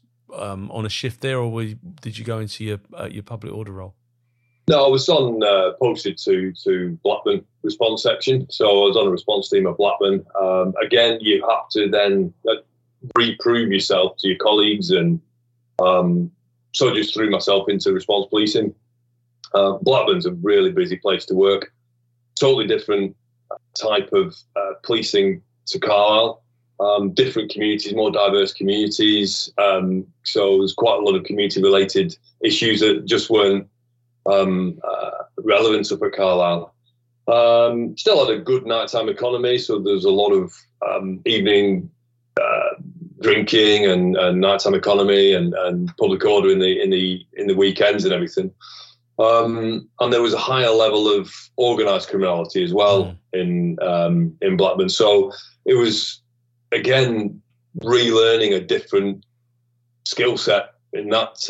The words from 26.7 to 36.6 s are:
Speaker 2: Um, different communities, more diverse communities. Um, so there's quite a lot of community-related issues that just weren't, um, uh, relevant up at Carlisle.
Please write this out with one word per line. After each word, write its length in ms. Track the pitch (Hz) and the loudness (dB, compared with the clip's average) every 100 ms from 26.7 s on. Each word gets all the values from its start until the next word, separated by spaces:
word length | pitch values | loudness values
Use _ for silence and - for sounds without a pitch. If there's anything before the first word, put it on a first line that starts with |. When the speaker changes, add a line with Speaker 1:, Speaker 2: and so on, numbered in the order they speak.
| - | -4
Speaker 2:
Um, 360 | 101 104 98 | 0 0 0
different 360 | 90 131 113 104 | 0 0 -2 -6
communities, 440 | 104 107 104 101 | -4 -4 -2 -4
more 160 | 110 104 | -2 0
diverse 420 | 101 98 101 95 | 0 0 2 0
communities. 960 | - 98 104 104 107 107 107 98 - - - | -2 -2 -2 -2 0 0 2 -2 -4 -6 -2
Um, 500 | 101 95 92 92 92 _ | 0 0 -2 -4 -8 _
so 340 | - 110 98 95 | -6 -2 2 2
there's 160 | 95 | 0
quite 240 | - 113 95 | 0 0 2
a 40 | |
lot 120 | 101 | 0
of 100 | 95 | 0
community-related 920 | 87 104 101 98 98 98 95 98 87 - _ _ | -2 -4 -2 0 2 2 2 0 -2 -6 _ _
issues 380 | 110 - 117 104 | -2 0 0 2
that 260 | 107 - 92 | 2 0 0
just 240 | 110 - | -2 2
weren't, 360 | 110 98 98 - _ _ _ _ _ 95 | 2 2 0 -4 _ _ _ _ _ 0
um, 480 | 98 95 92 90 80 - | 2 2 0 -4 -6 -8
uh, 360 | - - - - - | -6 -8 -10 -14 -6
relevant 520 | 107 101 113 107 101 | 0 2 4 0 -2
up 120 | 101 | -4
at 100 | 101 | -4
Carlisle. 640 | 98 95 90 87 85 | 0 0 2 2 -2